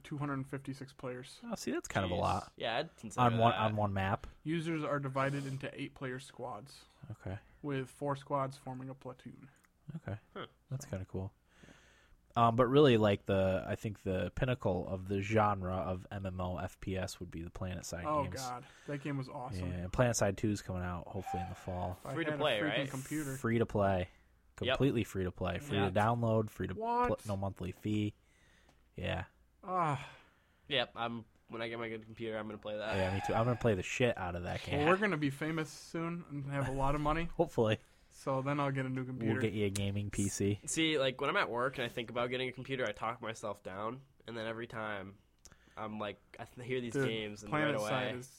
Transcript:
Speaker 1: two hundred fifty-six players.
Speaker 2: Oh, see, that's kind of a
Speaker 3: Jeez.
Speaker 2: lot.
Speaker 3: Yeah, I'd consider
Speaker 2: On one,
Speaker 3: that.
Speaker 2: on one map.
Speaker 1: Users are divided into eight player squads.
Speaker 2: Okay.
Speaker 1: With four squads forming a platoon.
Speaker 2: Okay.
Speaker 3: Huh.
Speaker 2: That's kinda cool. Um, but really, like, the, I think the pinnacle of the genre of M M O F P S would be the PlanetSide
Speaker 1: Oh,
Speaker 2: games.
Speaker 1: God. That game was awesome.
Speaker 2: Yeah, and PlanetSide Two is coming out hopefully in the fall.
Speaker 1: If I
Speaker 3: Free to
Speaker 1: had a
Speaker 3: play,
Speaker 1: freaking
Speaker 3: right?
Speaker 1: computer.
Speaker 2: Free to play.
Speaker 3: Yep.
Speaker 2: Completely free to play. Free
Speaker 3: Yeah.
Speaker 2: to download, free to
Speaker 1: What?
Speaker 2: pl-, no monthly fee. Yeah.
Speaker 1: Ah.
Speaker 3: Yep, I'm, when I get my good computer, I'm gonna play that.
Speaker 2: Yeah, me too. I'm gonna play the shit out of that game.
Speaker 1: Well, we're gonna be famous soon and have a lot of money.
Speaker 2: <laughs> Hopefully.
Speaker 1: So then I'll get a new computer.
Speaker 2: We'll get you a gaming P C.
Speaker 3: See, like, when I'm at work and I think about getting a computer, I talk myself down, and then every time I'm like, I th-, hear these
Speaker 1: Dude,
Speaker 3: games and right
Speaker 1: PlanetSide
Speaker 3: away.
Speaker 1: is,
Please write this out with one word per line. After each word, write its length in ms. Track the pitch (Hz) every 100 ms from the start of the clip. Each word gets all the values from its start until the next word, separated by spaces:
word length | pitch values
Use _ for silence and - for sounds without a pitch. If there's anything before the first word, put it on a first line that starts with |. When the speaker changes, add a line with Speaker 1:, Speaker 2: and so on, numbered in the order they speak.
Speaker 1:
two 140 | - 147
hundred 280 | 147 135 131
fifty-six 440 | 135 135 131 131
players. 480 | - 127 127 135 - 233
Speaker 2:
Oh, 60 | 214
see, 160 | -
that's 160 | 320 -
kind 160 | 113 95
of 60 |
a 40 | 90
Speaker 3:
Jeez. 40 |
Speaker 2:
lot. 320 | 92 92 - -
Speaker 3:
Yeah, 180 | 120 117
I'd 180 | 156 -
consider 280 | 110 123 123
Speaker 2:
On 120 | 117
one, 160 | 113
Speaker 3:
that. 60 | 98
Speaker 2:
on 140 | 110 107
one 160 | 104
map. 340 | 98 95 110 - -
Speaker 1:
Users 400 | 151 165 160 160
are 160 | 143 143
divided 460 | 139 135 135 143 139
into 240 | 131 - -
eight 160 | 139 -
player 240 | 131 127
squads. 560 | 131 - 123 104 139 - - - -
Speaker 2:
Okay. 260 | 110 - 98 - -
Speaker 1:
With 280 | 147 135 131
four 280 | - 143 139
squads 400 | - 143 135 135
forming 320 | 131 127 131
a 40 |
platoon. 540 | 131 127 127 123 - 135 - _ _ - 165
Speaker 2:
Okay. 220 | - 101 _ 202
Speaker 3:
Huh. 120 | 147 _ -
Speaker 2:
That's 140 | 131 -
kinda 200 | 95 95
cool. 260 | 92 95 _ _ - - - - - _ - _ -
Um, 180 | 117 117
but 120 | 120
really, 300 | 139 147 113
like, 280 | 107 101 -
the, 400 | 98 95 92 -
I 60 |
think 300 | 104 113 101
the 280 | 95 92 92 -
pinnacle 520 | 127 123 107 92 -
of 200 | 92 92
the 140 | 101
genre 540 | 101 110 104 101 92 92
of 300 | 92 92 -
M 140 | 101 95
M 120 | 92
O 180 | 90 90
F 220 | 90 -
P 160 | - 92
S 240 | 87 -
would 120 | 87
be 100 | 80
the 80 | 85
PlanetSide 540 | - 92 87 - 87 113
Speaker 1:
Oh, 180 | 151
Speaker 2:
games. 120 | 135 110
Speaker 1:
God. 280 | 127 123 - - -
That 160 | 143
game 140 | 151 139
was 100 | 127
awesome. 440 | 143 127 92 90
Speaker 2:
Yeah, 80 | 90
and 120 | 87
PlanetSide 440 | - 123 113 104 98
Two 160 | 107
is 100 | 101
coming 220 | - 92
out 240 | 90 87 -
hopefully 340 | 98 90 95
in 80 | 90
the 60 | 92
fall. 420 | - 90 90 92 -
Speaker 1:
If 60 |
I 20 |
Speaker 3:
Free 120 | 135 156
to 60 |
Speaker 1:
had 80 | 151
a 20 |
Speaker 3:
play, 160 | 147 110
Speaker 1:
freaking 160 | 101 117
Speaker 3:
right? 120 | 139
Speaker 1:
computer. 440 | 135 135 151 143 131
Speaker 2:
Free 200 | 117 117
to 80 | 110
play. 420 | 110 98 92 90 - _ _ _ -
Speaker 3:
Yep. 80 | 120 131
Speaker 2:
Completely 260 | 139 117
free 200 | 98 98
to 80 | 90
play. 260 | - 90 90
Free 200 | 143 104
Speaker 3:
Yeah. 120 | 104
Speaker 2:
to 20 |
download, 580 | 98 107 120 113 110 107
free 160 | - 92
to 80 | 196
Speaker 1:
What? 320 | 226 240 247
Speaker 2:
pl-, 100 | - 107
no 100 | 98
monthly 340 | 98 - 175
fee. 420 | - 107 107 104 - _ _ - - - - _ -
Yeah. 280 | 90 92 - _ _ _
Speaker 1:
Ah. 420 | 196 185 160 135 - - - _ _ _ -
Speaker 3:
Yep, 240 | 135 120 -
I'm, 300 | 117 117 110 _ -
when 120 | 113
I 60 | 117
get 100 | 117
my 100 | 113
good 160 | 110 110
computer, 320 | 113 113 110
I'm 80 | 107
gonna 120 | 107
play 180 | 107 107
that. 180 | 107 101
Speaker 2:
Yeah, 160 | 92 98
me 60 | -
too. 80 |
I'm 120 | 80 117
gonna 100 | 117
play 180 | 117
the 80 | 95
shit 320 | - - 120 107
out 180 | 90 87
of 80 |
that 200 | 87 92
game. 160 | - 143
Speaker 1:
Well, 100 | 151
we're 80 | 190
gonna 200 | 208 156
be 120 | 147
famous 380 | 135 160 160 151
soon 540 | - - 170 165 170 -
and 220 | 143 139
have 180 | 139 135
a 40 |
lot 200 | 135 139
of 80 | 147
money. 280 | 147 160 165
Speaker 2:
<laughs> 60 | -
Hopefully. 420 | 165 - 110 110 - - - -
Speaker 1:
So 180 | - 135
then 180 | 131 147
I'll 120 | 143
get 140 | 135 131
a 40 |
new 160 | 131 127
computer. 280 | 131 110
Speaker 2:
We'll 80 | 110
get 100 | 110
you 140 | 104 101
a 20 |
gaming 400 | 98 101 101 101
P 180 | - 101
C. 320 | - 101 104 -
Speaker 3:
See, 320 | 160 160 151
like, 240 | 135 123
when 80 | 139
I'm 80 | 196
at 140 | 151
work 260 | 117 131 139
and 80 | 120
I 40 |
think 200 | - 113
about 220 | 120 123
getting 180 | 127 127
a 20 |
computer, 320 | 127 127 120 113
I 40 |
talk 300 | - 113 120
myself 400 | 110 113 107 101
down, 380 | 98 95 110 131 135 _ -
and 80 | 117
then 120 | 110
every 180 | 113 117
time 480 | 117 107 101 95 98 _ _ - - - -
I'm 220 | 107 107
like, 180 | 104 98 - -
I 60 | 117 -
th-, 120 | 120
hear 140 | 127
these 120 | 120
Speaker 1:
Dude, 140 | 139 127
Speaker 3:
games 360 | 113 107 104
and 100 | 107
right 100 | 151 151 107
Speaker 1:
PlanetSide 340 | 104 127 107
Speaker 3:
away. 60 | 123
Speaker 1:
is, 100 | 135